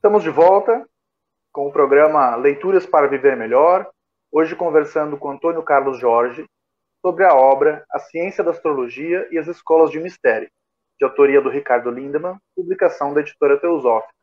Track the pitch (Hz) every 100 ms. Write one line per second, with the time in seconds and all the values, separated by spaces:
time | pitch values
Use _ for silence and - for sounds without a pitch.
0 | 208 208 160 135 170 196 208 233 - _
1 | _ _ _ _ _ - 143 143 139 139
2 | 151 151 127 117 135 - 185 190 180 160
3 | 143 139 135 127 113 123 160 185 190 _
4 | _ _ _ 151 160 170 175 156 147 160
5 | 151 143 143 139 165 165 160 143 135 127
6 | 120 117 123 120 - _ _ _ _ _
7 | 143 156 190 139 135 135 147 151 - 143
8 | - 160 180 190 170 165 165 143 123 120
9 | 160 175 - 165 151 175 - 160 156 156
10 | 175 - 131 110 - _ _ _ _ _
11 | 131 - 143 139 131 135 139 123 120 120
12 | 139 147 175 196 _ - 175 185 - -
13 | 143 147 147 - 143 143 175 165 127 113
14 | 113 _